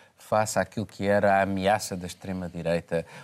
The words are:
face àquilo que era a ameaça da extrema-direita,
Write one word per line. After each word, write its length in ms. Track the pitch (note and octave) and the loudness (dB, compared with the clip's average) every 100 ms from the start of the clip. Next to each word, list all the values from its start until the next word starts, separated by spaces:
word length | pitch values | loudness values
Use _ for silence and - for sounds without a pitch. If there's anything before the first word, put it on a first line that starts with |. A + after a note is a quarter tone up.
| _ _ | _ _
face 400 | - G#2+ G#2+ G#2 | -2 0 0 0
àquilo 300 | F#2 - G2 | -2 -4 -8
que 180 | - G2 | -4 2
era 300 | G2+ G2+ G2 | 4 6 4
a 80 | |
ameaça 520 | G2 G2 F#2+ G#2+ - F#2+ | 2 2 2 2 0 -8
da 120 | F2 | -10
extrema-direita, 960 | - F#2+ F#2 F2 E2+ E2 E2+ - E2 D#2+ - | -12 -10 -8 -8 -6 -2 -2 -2 -4 -4 -12